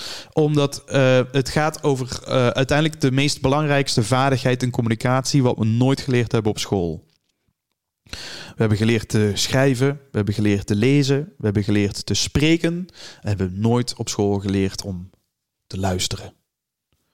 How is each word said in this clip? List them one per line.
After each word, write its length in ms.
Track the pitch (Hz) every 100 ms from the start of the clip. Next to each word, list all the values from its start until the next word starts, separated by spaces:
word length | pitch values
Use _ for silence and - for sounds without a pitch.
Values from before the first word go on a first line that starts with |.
| - - -
Omdat, 500 | - 151 147 143 - -
eh, 340 | 139 131 127 123
het 160 | 139 131
gaat 340 | 156 151 151
over, 400 | 151 131 127 -
eh, 220 | - 127 120
uiteindelijk 540 | - 131 147 160 156
de 100 | 131
meest 280 | 131 143 -
belangrijkste 640 | 135 147 151 143 143 -
vaardigheid 600 | 104 131 135 127 131 127
in 80 | 127
communicatie... 720 | 123 113 113 123 131 127 143
wat 140 | 123 -
we 60 |
nooit 360 | 110 117 127 135
geleerd 320 | - 123 113
hebben 180 | 117 107
op 80 | 101
school. 520 | - 101 85 78 - _ _ _ _ _ _ _ _ _ _ - - - -
We 40 | -
hebben 180 | 113 104
geleerd 300 | 113 113 -
te 220 | 110 104
schrijven, 540 | 98 - 135 139 123 139 143 -
we 60 | 107
hebben 180 | 104
geleerd 320 | 101 104 101 -
te 80 |
lezen, 500 | 104 131 143 135 139 160 -
we 60 |
hebben 200 | 107 101
geleerd 420 | 101 104 101 - -
te 80 |
spreken. 580 | 98 - - 151 165 165
En 140 | 170 180 - - -
we 60 | -
hebben 320 | 98 92 95
nooit 340 | 113 120 120 -
op 120 | 113
school 300 | - 101 101
geleerd 440 | 98 98 95 -
om 280 | 101 90 95 _ _ _ _ _ -
te 120 | 95
luisteren. 540 | 95 92 - - 101 - _ _ _ _ _ _ _